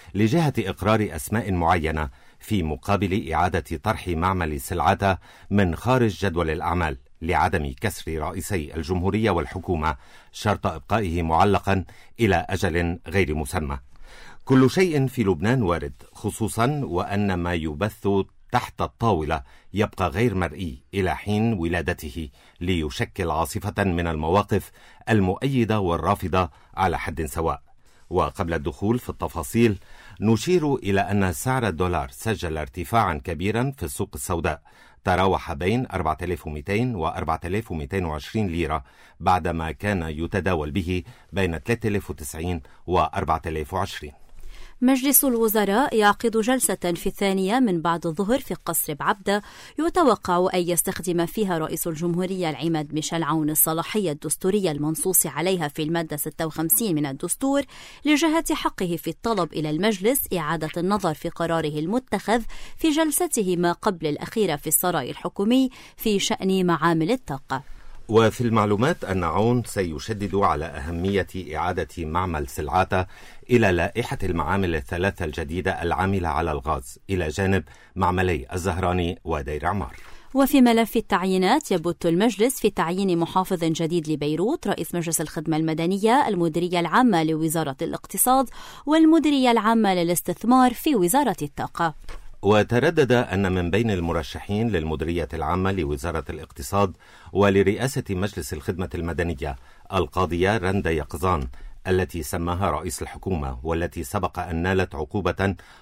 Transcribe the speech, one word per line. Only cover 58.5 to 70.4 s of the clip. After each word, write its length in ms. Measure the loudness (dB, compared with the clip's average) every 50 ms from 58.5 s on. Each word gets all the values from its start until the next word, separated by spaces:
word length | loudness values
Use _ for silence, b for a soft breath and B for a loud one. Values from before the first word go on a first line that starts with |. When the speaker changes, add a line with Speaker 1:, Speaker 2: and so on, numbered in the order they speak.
| -4
Speaker 2:
حقه 400 | -2 -2 -4 -2 -2 -4 -4 -4
في 140 | -4 -4 -6
الطلب 440 | -8 -4 -2 -2 0 0 0 -2 -2
إلى 160 | -4 -2 -2
المجلس 500 | -2 2 2 2 0 2 2 0 2 0 -2 -2 -4
إعادة 320 | -4 -2 -2 -2 -2 -4 -4 -4
النظر 360 | -2 0 0 0 0 0 -2 -2
في 160 | -2 -6 -8
قراره 500 | -4 -4 -2 0 0 0 0 -2 -2 -2
المتخذ 640 | -2 -2 -2 -2 -2 -2 -6 -4 0 0 0 0 0 B B B B B B
في 120 | 0 0 2
جلسته 680 | 2 2 2 0 2 0 0 0 0 0 0 0 2
ما 160 | 2 2 0
قبل 360 | 0 0 0 -2 -2 0 -2
الأخيرة 480 | -4 -4 -4 -6 -4 0 0 2 2 0
في 120 | -2 -2
السراي 440 | -2 -2 0 0 0 0 0 -2 -4
الحكومي 580 | -8 -8 -8 -8 -4 -2 2 4 4 4 4 2 B B B B B
في 220 | -4 0 0 2 2
شأن 460 | 2 0 -2 0 0 2 2 4 4
معامل 460 | 4 2 4 4 2 4 4 2 2
الطاقة. 520 | 0 -2 -2 -8 -10 -10 -8 -8 -8 -8 -8 b b b b b b b -6 4
Speaker 1:
وفي 320 | 6 6 6 6 4 2
المعلومات 600 | 0 2 4 4 4 4 4 4 4 2 2 0 -2
أن 200 | -2 -2 0 0
عون 400 | 0 2 2 2 4 2 2 0
سيشدد 720 | -2 -2 -2 -2 -2 -4 -8 -6 -6 -6 -4 -4 -2 0
على 300 | 2